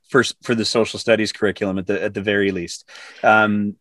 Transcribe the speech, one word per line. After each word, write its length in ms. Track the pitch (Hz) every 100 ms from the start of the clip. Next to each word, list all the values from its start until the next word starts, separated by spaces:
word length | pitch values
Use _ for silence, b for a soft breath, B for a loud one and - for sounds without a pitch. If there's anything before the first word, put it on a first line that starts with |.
| _
for, 160 | 127 117 -
for 120 | -
the 100 | 117
social 340 | 104 117 107 107
studies 340 | - 110 104
curriculum 460 | - 104 95 101 95
at 80 | 92
the, 160 | 101
at 120 | 104
the 60 | 104
very 300 | 101 101 98
least. 380 | 92 85 - - B B B
Um, 540 | 117 107 107 104 104 98